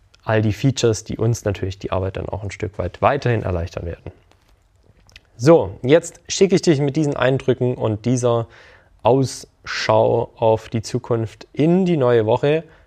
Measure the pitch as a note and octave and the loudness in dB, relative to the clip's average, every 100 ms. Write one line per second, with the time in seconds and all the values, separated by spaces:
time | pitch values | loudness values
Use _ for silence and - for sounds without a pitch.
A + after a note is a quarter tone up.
0 | _ _ - A2 A2 G2+ C#3 B2+ A#2 G#2+ | _ _ -2 0 0 0 -2 0 0 0
1 | - - A2+ A2+ G#2+ G2 F#2+ F#2 - F#2 | -4 -4 -2 -2 -4 -4 -6 -8 -6 -4
2 | F#2+ F#2 F2+ G2+ G2+ - F#2+ - G2 - | -4 -6 -8 -8 -10 -8 -10 -6 -8 0
3 | G#2 C#3 B2 A2+ F#2+ F2+ F2 - E2+ E2 | 0 2 0 -2 -2 -4 -6 -8 -10 -12
4 | - - _ _ _ _ _ _ _ _ | -16 -20 _ _ _ _ _ _ _ _
5 | _ - _ - B2+ E3 F#2+ - B2 D#3+ | _ -20 _ -2 4 6 4 -4 2 2
6 | - - - - G3 F#3 - C#3 C#3+ C#3+ | 2 -14 -8 0 2 2 2 2 2 0
7 | D3 - B2+ C3+ - B2 B2 B2+ A#2+ G#2 | -2 0 0 0 0 0 0 -2 -2 -2
8 | A#2+ B2+ A#2+ A#2 A2+ - - - _ _ | -2 0 0 0 -4 -12 -20 -20 _ _
9 | G#2+ C3+ C3 - - _ - - - A2 | 2 2 0 -6 -18 _ -12 -6 0 2
10 | A#2 A#2 A#2 - A2+ A2 - A2+ - B2 | 4 0 -4 -2 0 0 -2 -8 -6 -6
11 | - A#2 A2 - - - D#3 F3+ F3+ D#3+ | -4 -4 -4 -10 -12 -2 2 2 2 2
12 | B2 A#2+ G#2+ A#2+ C#3+ D#3+ D#3+ - | 4 2 2 0 0 -2 -4 -20